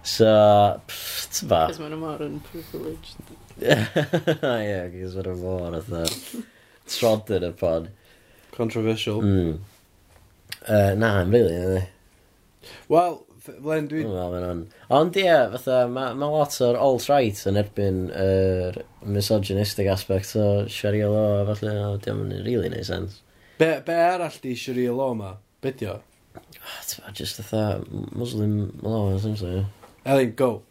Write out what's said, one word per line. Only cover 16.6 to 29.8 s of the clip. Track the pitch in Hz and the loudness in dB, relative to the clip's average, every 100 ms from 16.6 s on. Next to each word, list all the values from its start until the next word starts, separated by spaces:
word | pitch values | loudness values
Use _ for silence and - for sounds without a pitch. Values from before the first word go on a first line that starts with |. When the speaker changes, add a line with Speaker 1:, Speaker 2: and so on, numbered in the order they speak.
| 123 120 | 2 4
Speaker 1:
alt-right | 139 123 - 143 117 101 98 | 4 2 4 4 4 0 0
yn | 101 | 0
erbyn | 104 - 101 92 92 | 0 0 0 0 -2
yr | - 95 95 95 92 90 90 - - | 0 2 4 4 2 -2 -8 -14 -12
misogynistic | 101 101 101 107 98 98 104 - 98 | -4 -2 2 0 0 0 -2 0 0
aspect | 95 - 95 - 113 | 0 0 -2 0 0
o | 104 101 107 | 2 2 -2
Sharia | - 104 104 104 | -4 -2 0 2
law, | 107 107 101 | 2 2 2
a | 101 | 0
falle, | 104 107 104 | -2 -2 -2
o, | 104 101 | -4 -4
'di | 107 | -4
o'm | 104 98 | -4 -4
yn | 95 | -6
rili | 107 120 90 | -2 -2 -2
neud | - - | -6 -6
sense. | 87 90 - _ _ _ - | -6 -6 -12 _ _ _ 0
Speaker 3:
Be, | 160 143 | 2 2
be | 131 170 | -2 2
arall | 170 185 160 - | 2 2 -4 -6
di | 135 120 | -8 -6
Sharia | - 123 123 | -4 -2 -2
law | 123 135 | 0 -2
ma? | 117 98 95 _ _ | -4 -8 -14 _ _
Be | 135 | -8
di | 139 104 | -6 -8
o? | 101 _ _ _ | -8 _ _ _
Speaker 1:
O, | - _ - - - | -20 _ -20 -16 -14
ti'n | - - | -12 -12
ba, | - | -14
just | 101 - - | -10 -10 -10
fatha | 107 110 104 - - 104 - | -4 -2 0 -2 -6 -10 -8
Muslim | - 120 113 104 104 101 - | -6 -6 -2 0 0 -2 -6
law, | 104 110 101 | -4 0 0
yn | 95 | 0
sense, | 107 107 90 | -2 -4 -4
ie. | 92 101 - | -2 -4 -6